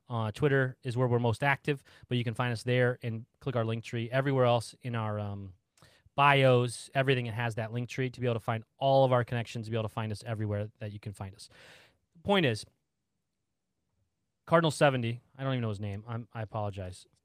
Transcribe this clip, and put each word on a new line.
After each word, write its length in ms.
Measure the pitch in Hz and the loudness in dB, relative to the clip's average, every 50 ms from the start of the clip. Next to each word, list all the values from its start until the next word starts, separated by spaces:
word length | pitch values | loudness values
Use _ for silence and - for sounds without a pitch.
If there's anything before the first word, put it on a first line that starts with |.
| _ - | _ -8
Uh, 220 | 120 113 110 107 | -6 -4 -4 -4
Twitter 440 | - - 147 143 135 135 131 127 127 _ | -2 0 0 2 2 2 2 0 -4 _
is 140 | - 131 113 | -10 -6 -2
where 100 | 123 131 | 0 0
we're 120 | 120 123 117 | 2 2 2
most 220 | 123 117 110 - 143 | 2 0 0 2 0
active, 380 | 139 139 - - 151 143 131 - - - - - - | 0 0 0 -2 -4 -4 -4 -8 -16 -20 -20 -8 -4
but 100 | 123 123 | -2 -2
you 60 | 113 | -2
can 100 | 120 107 | -2 -2
find 180 | - 123 123 | -2 -2 -2
us 100 | 117 110 | -2 -2
there 360 | - 123 123 127 123 123 123 - | -2 0 2 2 2 2 0 -2
and 240 | - 117 110 110 120 - _ _ | -6 -6 -6 -8 -10 -14 _ _
click 140 | - 139 120 | -8 -4 -2
our 80 | 120 113 | 0 0
link 200 | 113 113 117 - | 0 -2 -4 -6
tree. 240 | - - 117 117 113 | -6 -6 -6 -4 -2
Everywhere 340 | 123 135 131 143 135 131 123 | -2 0 0 2 4 4 4
else 300 | 120 120 120 - - - _ | 4 4 2 0 -4 -12 _
in 120 | - 123 117 | -10 -6 -4
our, 240 | 113 110 107 104 104 | -4 -4 -4 -4 -4
um, 320 | 104 101 101 101 98 95 90 _ _ _ _ _ - - _ _ _ _ _ | -6 -6 -8 -10 -12 -14 -16 _ _ _ _ _ -20 -20 _ _ _ _ _
bios, 720 | 143 143 143 143 139 135 131 127 123 123 123 - - - - - | 4 6 6 6 8 6 6 6 6 4 0 -4 -8 -12 -4 -2
everything 320 | 139 131 135 135 123 120 | 0 2 2 2 2 0
has 280 | 117 104 117 120 117 104 | -4 -4 -4 -4 -4 -4
that 160 | 120 110 110 | -4 -6 -4
link 160 | 117 123 123 - | -4 -6 -6 -4
tree 200 | - - 131 127 | -4 -4 -4 -4
to 100 | 120 - | -4 -2
be 60 | 123 | -2
able 80 | 120 117 | -2 -2
to 60 | 110 | 0
find 240 | - - 117 110 - _ _ - | -2 -2 -4 -4 -6 _ _ -2
all 260 | 135 135 135 135 135 | 2 4 6 6 6
of 80 | 127 | 6
our 100 | 127 123 | 6 4
connections, 440 | 120 - 123 120 113 - - 120 107 | 2 0 -2 -4 -4 -6 -8 -10 -6
to 40 | 107 | -4
be 60 | 117 | -2
able 100 | 113 110 104 | -2 -2 -4
to 60 | - | -4
find 160 | 117 110 110 | -4 -4 -4
us 140 | 107 - - | -6 -6 -6
everywhere 420 | 117 113 107 110 104 104 104 107 107 - _ | -6 -4 -4 -2 -2 -2 -4 -4 -6 -10 _
that 100 | 107 104 | -12 -12
you 60 | 101 104 | -12 -12
can 140 | - 107 | -12 -12
find 220 | 98 - 101 95 95 | -12 -10 -12 -14 -14
us. 140 | - - - - - - - - - - _ _ _ _ _ _ 170 - | -16 -20 -20 -20 -20 -20 -20 -20 -20 -20 _ _ _ _ _ _ -8 -2
Point 220 | 185 202 196 160 | 0 2 2 2
is, 180 | 123 110 - - - _ _ _ _ _ _ _ _ _ _ _ _ _ _ _ _ _ _ _ _ _ _ _ _ _ _ _ _ _ _ _ _ _ _ _ | 2 0 -2 -6 -12 _ _ _ _ _ _ _ _ _ _ _ _ _ _ _ _ _ _ _ _ _ _ _ _ _ _ _ _ _ _ _ _ _ _ _
Cardinal 240 | - 165 170 165 156 | 2 4 4 4 2
seventy, 500 | - - 156 143 131 127 117 113 117 123 - _ _ 135 | 2 4 4 4 4 2 0 -2 -4 -6 -10 _ _ -6
I 40 | |
don't 100 | 135 135 131 | -4 -4 -2
even 80 | 123 | -2
know 80 | 117 110 | -2 -4
his 100 | 104 98 | -4 -4
name. 240 | 104 101 98 104 107 120 | -6 -6 -6 -8 -8 -8
I'm, 200 | 117 117 117 - | -8 -8 -8 -10
I 100 | - 117 | -10 -10
apologize. 640 | 110 104 - 110 104 101 95 98 92 90 92 - - _ _ _ _ | -10 -6 -6 -6 -6 -6 -6 -8 -10 -10 -12 -16 -20 _ _ _ _